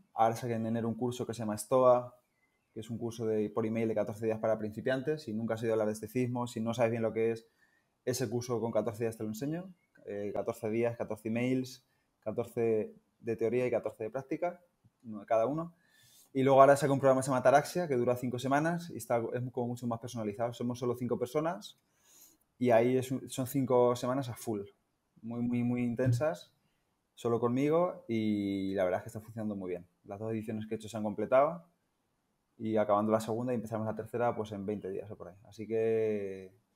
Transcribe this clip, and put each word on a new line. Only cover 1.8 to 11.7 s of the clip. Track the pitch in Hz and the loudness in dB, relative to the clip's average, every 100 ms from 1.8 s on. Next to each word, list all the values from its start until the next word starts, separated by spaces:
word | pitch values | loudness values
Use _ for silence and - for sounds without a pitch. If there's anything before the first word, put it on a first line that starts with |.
| 127 123 120 - _ _ _ _ _ | 6 6 2 -14 _ _ _ _ _
que | 113 | -14
es | 110 | -10
un | 113 | -6
curso | 117 110 110 | -6 -4 0
de, | 107 107 | 0 0
por | 120 110 | 0 -2
email | 113 113 | 0 0
de | 107 | 0
catorce | 104 110 113 | -2 -2 -2
días | 110 | 0
para | 113 107 | 0 -2
principiantes. | 107 107 120 131 131 151 | -4 -4 -2 -2 -2 -6
Si | 117 | -6
nunca | 107 113 110 | -6 -4 -2
has | |
oído | 117 | 0
hablar | 110 107 | 2 0
de | |
estoicismo, | 107 107 127 123 123 120 | -2 -4 -2 -2 -2 -4
si | 113 | -4
no | 113 | -4
sabes | 113 117 | 0 0
bien | 117 | 2
lo | 113 | -2
que | 110 113 | 0 0
es, | 113 - _ _ _ _ _ - | 0 -8 _ _ _ _ _ -4
ese | 120 117 | -2 -2
curso | 120 120 117 | -4 -4 -4
con | 113 | -2
catorce | 110 110 107 | -2 -2 -2
días | 113 110 | -4 -4
te | |
lo | 110 | -8
enseño. | 107 139 165 190 - _ _ - | -6 -6 -6 -10 -18 _ _ -10
Eh, | 101 104 | -8 -6
catorce | 101 98 113 110 | -6 -6 -4 -2
días, | 113 117 117 | 0 -2 -2
catorce | 104 107 110 | -8 -6 -4
emails, | 117 127 131 127 | -2 0 0 -2